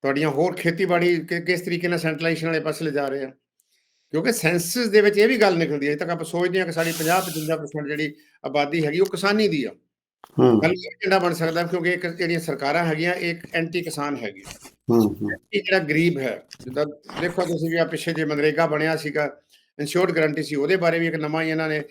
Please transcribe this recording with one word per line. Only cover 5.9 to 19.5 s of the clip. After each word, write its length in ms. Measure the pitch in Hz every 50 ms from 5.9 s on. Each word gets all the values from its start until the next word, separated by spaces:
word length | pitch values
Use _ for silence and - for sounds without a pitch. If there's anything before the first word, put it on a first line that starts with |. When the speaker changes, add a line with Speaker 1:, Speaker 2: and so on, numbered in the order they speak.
Speaker 1:
ਅਜੇ 80 | 147 147
ਤੱਕ 120 | 180 165
ਆਪਾਂ 140 | 170 165 165
ਸੋਚਦੇ 340 | 156 - 170 175 180 175 190
ਹਾਂ 80 | 185
ਕਿ 60 | 170 165
ਸਾਡੀ 200 | 165 165 165 165
ਪੰਜਾਹ 300 | 165 160 160 170 190 180
ਪਚਵੰਜਾ 340 | 180 160 160 156 156 165
ਪਰਸੈਂਟ 300 | 156 151 147 - 151 147
ਜਿਹੜੀ 280 | 143 151 147 156 143 139 _ _ _ _ _ _
ਆਬਾਦੀ 420 | 131 123 147 147 143 151 170 156
ਹੈਗੀ, 140 | 147 147 175
ਉਹ 60 | 190
ਕਿਸਾਨੀ 420 | 190 190 170 185 196 202 214 214 202
ਦੀ 160 | 165 147 123
ਆ। 60 | 104 - _ _ _ _ _ _ _ _ _ - - _ -
Speaker 2:
ਹੂੰ। 220 | 123 127 117 107
Speaker 1:
ਕੱਲ੍ਹ 120 | 151 165 180
ਇਹ 160 | 180 - -
ਏਜੰਡਾ 300 | - _ - 190 185 190
ਬਣ 140 | 175 175 170
ਸਕਦਾ, 300 | 170 165 165 160 170 175
ਕਿਉਂਕਿ 280 | 170 180 180 165 175
ਇੱਕ 160 | 180 175 180
ਜਿਹੜੀਆਂ 340 | 175 170 - 180 165 170 165
ਸਰਕਾਰਾਂ 440 | 165 - 151 135 139 139 147 165 170
ਹੈਗੀਆਂ, 300 | 165 156 156 160 175 180
ਇਹ 160 | 180 - 175
ਇੱਕ 240 | 170 170 - - -
ਐਂਟੀ 280 | 175 165 165 170 180 165
ਕਿਸਾਨ 340 | 160 156 147 143 147 143
ਹੈਗੀ। 260 | 123 117 104 98 95 95 90 - - - - _ _ _ -
Speaker 2:
ਹੂੰ, 100 | 117 117
ਹੂੰ। 280 | 110 104 - - 107 104 - - _ _ -
Speaker 1:
ਇਹ 100 | 202 196
ਜਿਹੜਾ 160 | - 190 190
ਗਰੀਬ 400 | 165 147 151 156 165 175 165 139
ਹੈ, 280 | 131 123 107 - - _ - -
ਜਿੱਦਾਂ 260 | 117 127 131 139 151 151 - - _ - - -
ਦੇਖੋ 220 | 156 175 175 180 185
ਤੁਸੀਂ 280 | 165 175 156 156 165
ਵੀ 60 | 160
ਆ 80 | 170 165
ਪਿੱਛੇ 280 | 160 165 151 - 170 165
ਜੇ 120 | 151 160
ਮਨਰੇਗਾ 420 | 147 151 143 143 156 151 147 165
ਬਣਿਆ 300 | 160 151 151 156 160 160
ਸੀਗਾ, 440 | 156 156 151 143 151 151 143 - - _ _